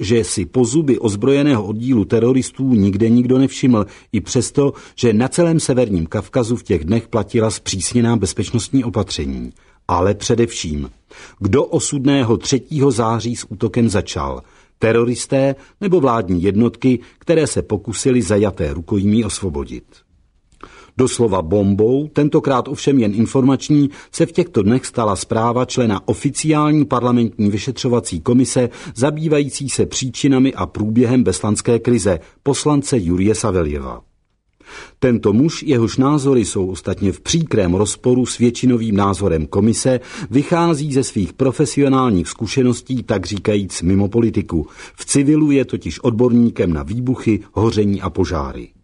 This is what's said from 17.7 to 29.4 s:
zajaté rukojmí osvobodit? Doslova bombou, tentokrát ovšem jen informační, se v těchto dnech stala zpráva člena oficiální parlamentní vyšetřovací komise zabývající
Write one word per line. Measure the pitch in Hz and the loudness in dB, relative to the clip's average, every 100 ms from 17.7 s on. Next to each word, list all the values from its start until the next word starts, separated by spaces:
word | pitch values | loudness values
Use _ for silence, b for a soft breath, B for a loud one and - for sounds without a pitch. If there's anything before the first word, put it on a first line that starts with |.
| 101 - 101 135 123 | -4 -4 -4 0 2
zajaté | 95 104 104 92 78 | 2 2 2 0 -4
rukojmí | 73 80 104 101 107 | -4 -4 0 2 2
osvobodit? | 104 - 95 71 - 64 - _ _ _ _ _ _ _ B B B - | 0 -4 -6 -6 -8 -12 -18 _ _ _ _ _ _ _ B B B -2
Doslova | 127 - 117 92 | 0 2 2 2
bombou, | 82 104 101 98 110 135 151 | 0 2 2 2 2 2 -2
tentokrát | - 147 156 131 127 120 | 0 2 2 2 0 -2
ovšem | 117 - 139 | -4 0 2
jen | 107 | 2
informační, | 101 110 135 135 131 - 147 139 B B | 2 0 2 2 2 2 2 2 B B
se | - 165 | -2 -2
v | |
těchto | - 170 117 | 0 -2 0
dnech | 98 127 - | 2 2 0
stala | - 107 95 | -2 -2 -2
zpráva | - 113 117 120 | -2 -2 0 0
člena | 123 - 117 95 - | -2 0 0 -2 -4
oficiální | 107 143 127 156 151 151 151 | -4 -4 -2 0 2 2 2
parlamentní | 139 127 123 120 113 - 104 | 2 0 2 2 0 0 0
vyšetřovací | 101 - 120 127 120 - 117 | 0 -4 -6 -2 -2 -2 -4
komise | 98 123 120 135 120 B B | 0 2 2 0 -2 B B
zabývající | 117 139 151 160 147 | -4 -2 -2 0 0